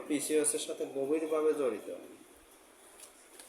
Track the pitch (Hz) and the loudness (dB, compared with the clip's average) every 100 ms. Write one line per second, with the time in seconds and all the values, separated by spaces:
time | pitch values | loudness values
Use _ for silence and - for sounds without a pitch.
0 | - 143 - 151 151 151 - 156 143 135 | 2 -2 2 2 4 0 -2 -6 -4 -2
1 | 139 160 156 156 156 147 131 101 - 87 | 0 0 2 2 4 4 2 0 -6 -10
2 | - - - - - - - - - - | -12 -18 -20 -20 -20 -20 -20 -20 -20 -20
3 | - - - - | -20 -20 -20 -20